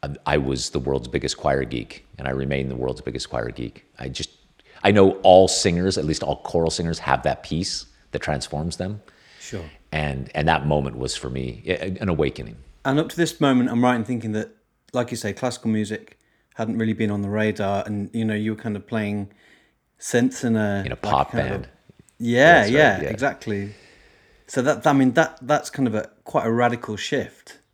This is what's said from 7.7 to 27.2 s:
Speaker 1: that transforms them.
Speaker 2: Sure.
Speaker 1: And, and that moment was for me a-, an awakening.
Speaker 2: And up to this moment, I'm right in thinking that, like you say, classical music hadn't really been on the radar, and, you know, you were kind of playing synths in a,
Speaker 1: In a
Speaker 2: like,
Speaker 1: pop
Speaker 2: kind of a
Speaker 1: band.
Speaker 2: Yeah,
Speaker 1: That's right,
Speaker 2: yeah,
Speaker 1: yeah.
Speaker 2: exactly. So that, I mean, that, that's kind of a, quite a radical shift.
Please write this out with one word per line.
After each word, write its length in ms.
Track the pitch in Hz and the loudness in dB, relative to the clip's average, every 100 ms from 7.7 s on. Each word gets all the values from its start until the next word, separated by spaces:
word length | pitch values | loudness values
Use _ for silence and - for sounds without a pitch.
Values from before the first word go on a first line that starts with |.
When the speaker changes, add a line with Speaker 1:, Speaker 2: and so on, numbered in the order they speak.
| - - _ _ | -8 -12 _ _
Speaker 1:
that 80 | 71 | -8
transforms 580 | - 71 - 73 80 - | -4 -4 -4 -6 -6 -6
them. 240 | 92 107 - _ _ - | -8 -8 -16 _ _ -20
Speaker 2:
Sure. 280 | - 95 80 - _ | -14 -12 -14 -20 _
Speaker 1:
And, 400 | 78 76 67 65 | -4 -2 -4 -6
and 140 | 76 76 | -2 2
that 180 | 78 73 | 2 2
moment 320 | 73 69 60 | 0 0 -6
was 200 | 65 - | -6 -6
for 120 | 65 | -8
me 320 | 65 64 58 - | -6 -8 -10 -6
a-, 340 | 90 92 92 | -4 -4 -6
an 60 | 101 | -4
awakening. 480 | 80 73 - 55 57 - - 135 | 0 -2 -2 -14 -16 -20 -8 -2
Speaker 2:
And 120 | 139 | 0
up 120 | 160 | -2
to 80 | - | -2
this 240 | 160 - | -4 2
moment, 280 | 143 127 123 | 2 2 2
I'm 140 | 117 | 2
right 120 | 123 123 | 2 2
in 100 | 110 | -2
thinking 260 | 123 107 | -6 -4
that, 240 | 107 - _ _ _ _ | -6 -6 _ _ _ _
like 180 | 123 120 | -6 -4
you 60 | 117 | -6
say, 160 | 107 | -6
classical 360 | 98 127 117 113 | -4 -6 -4 -2
music 480 | 110 104 107 - _ _ _ _ - | -2 -2 -8 -12 _ _ _ _ -8
hadn't 220 | 113 113 | -6 -2
really 160 | 110 | -2
been 180 | 110 110 | 0 -2
on 120 | 104 | -2
the 60 | 101 | -2
radar, 540 | 107 107 104 98 98 98 | 0 0 0 -2 -2 -4
and, 240 | 104 101 | -6 -6
you 100 | 117 | -4
know, 100 | 110 104 | -2 -2
you 200 | 107 110 | -2 -4
were 60 | |
kind 160 | 113 104 | -6 -8
of 100 | 101 | -6
playing 420 | 113 104 104 98 _ _ _ _ _ _ _ | -4 -2 -4 -8 _ _ _ _ _ _ _
synths 460 | - 120 127 131 123 | 0 2 2 0 0
in 100 | 110 | 0
a, 240 | 104 101 98 | 0 -2 -4
Speaker 1:
In 20 | |
a 20 | |
Speaker 2:
like, 100 | 98 | -6
Speaker 1:
pop 300 | 104 67 67 | 0 2 2
Speaker 2:
kind 120 | - 67 | -2 -2
of 60 | |
a 60 | 64 | -4
Speaker 1:
band. 80 | 65 _ _ - _ _ | -10 _ _ -20 _ _
Speaker 2:
Yeah, 340 | 120 120 151 170 | 0 6 8 8
Speaker 1:
That's 60 | 107 | 6
right, 60 | 131 | 6
Speaker 2:
yeah, 240 | 147 95 | 6 4
Speaker 1:
yeah. 80 | 73 | -2
Speaker 2:
exactly. 640 | 107 135 - - 101 101 104 - - _ _ _ _ _ | -2 -2 -2 -6 -4 -6 -12 -20 -20 _ _ _ _ _
So 160 | - | -2
that, 240 | 127 127 151 | 0 2 4
I 60 | |
mean, 180 | 139 131 | 4 4
that, 240 | 113 156 - | 4 0 -2
that's 260 | 123 147 - | -2 -2 -2
kind 180 | - 127 | -2 -2
of 60 | |
a, 160 | 107 - _ | -2 -6 _
quite 220 | - 151 117 | -4 -2 0
a 40 | |
radical 460 | 117 120 117 - 107 | 2 2 0 -8 -8
shift. 640 | - 139 | -4 -4